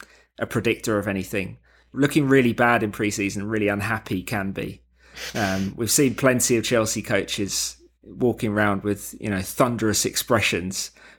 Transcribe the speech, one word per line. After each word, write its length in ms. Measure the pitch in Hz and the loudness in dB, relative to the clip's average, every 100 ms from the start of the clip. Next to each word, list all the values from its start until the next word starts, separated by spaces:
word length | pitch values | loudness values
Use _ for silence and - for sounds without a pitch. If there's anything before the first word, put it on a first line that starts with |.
| - _ _ - | -20 _ _ -8
a 100 | 117 | -4
predictor 500 | 123 117 110 - 104 | -2 0 0 0 0
of 80 | 101 | 0
anything. 520 | 98 92 104 92 110 _ _ _ | -4 -4 -6 -6 -10 _ _ _
Looking 380 | 127 139 156 139 | 0 2 4 6
really 240 | 135 120 | 6 6
bad 280 | 110 120 117 | 4 4 4
in 120 | 107 | 2
pre-season, 520 | - 104 101 98 98 101 | -2 -2 0 -2 -4 -4
really 220 | 110 101 | 0 0
unhappy 560 | 101 101 107 - 95 | 0 -2 -4 -4 -6
can 300 | 87 107 95 | -4 -4 -4
be. 300 | 95 104 - _ _ _ - - - | -6 -8 -10 _ _ _ -14 -8 -2
Um, 380 | 98 95 98 - | -2 0 -2 -4
we've 160 | 110 | 0
seen 240 | - 139 107 | 2 2 4
plenty 400 | 131 123 - 117 | 4 4 2 2
of 80 | |
Chelsea 380 | - 120 107 110 | 2 2 2 -2
coaches 760 | - 101 - - 98 - - - - _ | -2 -2 0 -4 -4 -4 -6 -8 -20 _
walking 500 | - 95 123 113 113 | -14 0 0 2 0
around 300 | 104 104 98 | 2 2 2
with, 320 | 104 101 - - | -2 -4 -6 -10
you 100 | 110 | -4
know, 120 | 98 | -4
thunderous 640 | 98 - 127 117 110 101 98 | -4 0 0 2 0 0 0
expressions, 840 | - - 113 - 92 92 95 - - - | -2 0 2 2 -2 -4 -6 -8 -12 -20